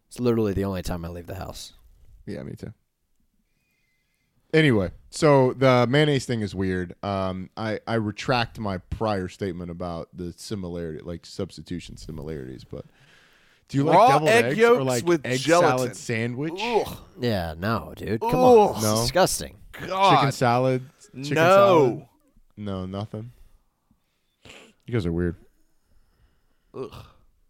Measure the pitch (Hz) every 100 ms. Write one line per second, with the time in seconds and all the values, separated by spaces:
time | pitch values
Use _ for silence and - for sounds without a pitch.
0 | _ - 123 113 104 95 98 95 - 90
1 | 85 87 80 92 - - - - _ _
2 | - - - 90 64 - - - _ _
3 | _ _ _ _ _ _ _ _ _ _
4 | _ _ _ _ _ 156 156 110 87 -
5 | _ - 160 139 127 123 131 123 120 143
6 | 151 139 - 117 101 92 95 92 90 -
7 | 101 98 95 92 92 - 110 107 - 117
8 | 107 101 - 123 113 - 107 92 - -
9 | 110 101 90 - 101 85 87 85 90 82
10 | - 85 87 - - 104 90 87 82 78
11 | - 85 - - 92 - 78 87 - -
12 | - 78 73 78 64 62 - 65 - _
13 | _ _ _ _ _ _ _ 139 147 170
14 | 226 156 156 220 131 180 233 233 131 123
15 | 170 170 120 127 135 170 170 127 123 98
16 | - 113 117 123 156 180 240 214 - -
17 | - - 120 101 85 78 101 110 76 -
18 | 90 113 233 254 254 233 202 - 107 110
19 | 120 165 180 - 71 - - - 175 185
20 | 196 151 139 - 120 123 131 127 131 _
21 | - 123 143 151 165 196 196 170 131 135
22 | - _ _ _ _ - 101 95 92 98
23 | 110 107 117 - - _ _ _ _ _
24 | _ _ _ _ - - - _ - 117
25 | 87 85 87 87 _ _ _ _ _ _
26 | _ _ _ _ _ _ _ - 120 -
27 | - _ _ _